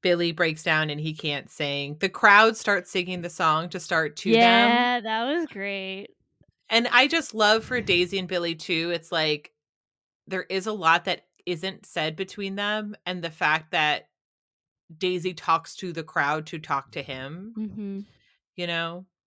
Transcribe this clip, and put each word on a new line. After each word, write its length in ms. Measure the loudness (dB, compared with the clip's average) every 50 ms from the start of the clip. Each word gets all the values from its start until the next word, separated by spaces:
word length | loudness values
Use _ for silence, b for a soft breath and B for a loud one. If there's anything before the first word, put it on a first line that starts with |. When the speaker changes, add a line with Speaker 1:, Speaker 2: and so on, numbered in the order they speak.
| 4
Speaker 1:
Billy 300 | 4 4 4 2 0 0
breaks 300 | 0 0 0 0 -2 0
down 280 | 2 2 2 2 0
and 100 | -4 -4
he 120 | -4 -6 -6
can't 360 | -4 -4 -4 -4 -4 -8 -10
sing. 460 | -8 -6 -4 -4 -2 -4 -4 -6 -6 -4
The 80 | -4 -4
crowd 480 | -4 4 6 8 10 10 8 6 4
starts 340 | 0 0 0 0 0 -2 -4
singing 320 | -4 -4 -2 -2 -6 -6 -6
the 80 | -8
song 380 | -4 0 2 2 2 2 0 -4
to 100 | -8 -8
start 360 | -6 -2 0 0 0 -2 -4 -6
to 180 | 0 4 6
them. 40 | 6
Speaker 2:
Yeah, 600 | 8 8 8 6 6 6 4 4 2 2 0 -2
that 240 | -4 -4 -4 -2 -2
was 220 | -2 -2 -2 -4
great. 640 | -6 -8 -10 -8 -6 -6 -8 -8 -8 -10 -10 -12 -16 _ _ _ _ _ _ _ _ _ _ _ _
Speaker 1:
And 160 | 0 0 2 4
I 180 | 6 6 6 6
just 260 | 2 -2 -2 -2 0
love 300 | 2 4 4 4 4 2
for 160 | -2 -4 -4
Daisy 380 | 0 2 2 2 2 2 0 -6
and 100 | -4 -2
Billy 260 | -2 -2 -2 -2 -6
too, 360 | -6 -6 -4 -2 -2 0 -2 -4
it's 160 | -4 -4 -4 -2
like, 400 | 0 0 0 0 -2 _ -16 _ _ _ _ _ _ _ _ _ _ _ _ _ _ _
there 160 | -8 -6 -6 -6 _
is 160 | -4 -4 -4
a 60 | -4 -6
lot 320 | 2 4 4 4 4 4
that 200 | -2 -4 -4 _ _ _ _ _
isn't 400 | -6 -6 -4 -6 -8 -8 -8 -14
said 280 | -8 -4 -4 -2 -4 -4
between 400 | -6 -10 -10 -8 -10 -8 -8 -6
them, 380 | -4 -4 -4 -4 -4 -6 -8 -12 -12 _
and 160 | -8 -8 -6 -8
the 60 | -8
fact 400 | -6 -2 0 0 0 0 -2 _ -2
that 360 | 0 0 0 0 -2 -6 _ _ _ _ _ _ _ _ _ _ _ _ _ _ _ _ _ -10
Daisy 380 | -4 -2 -2 -2 -2 -4 -6 -8
talks 400 | -6 0 0 0 0 0 -6 -14
to 160 | -10 -10 -8 -8
the 100 | -8 -10
crowd 420 | -6 -2 -2 0 0 0 -2 -4 -8
to 100 | -12 -12
talk 340 | -6 -4 -4 -4 -4 _ -10
to 100 | -12 -10
him, 520 | -8 -10 -10 -10 -12 -12 -12 -14 -12 -10 -8
Speaker 2:
Mm-hmm. 420 | -8 -8 -8 -10 -10 -8 -10 -10 -12 b b b b b b b b _ _
Speaker 1:
you 100 | -10 -6
know? 400 | -4 -4 -4 -4 -4 -8 -10 -16 _ _ _ _